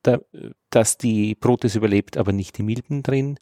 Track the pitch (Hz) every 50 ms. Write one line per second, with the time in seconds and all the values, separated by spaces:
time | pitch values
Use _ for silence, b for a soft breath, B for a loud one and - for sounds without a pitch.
0 | - 135 123 120 - _ - - - - - _ _ - - 120 110 - - -
1 | - 120 110 107 104 107 107 - - 123 120 113 - 117 - 110 110 107 101 101
2 | - - - - 104 98 98 98 98 - - - 104 107 110 123 123 - 147 143
3 | 135 - 135 135 135 143 143 139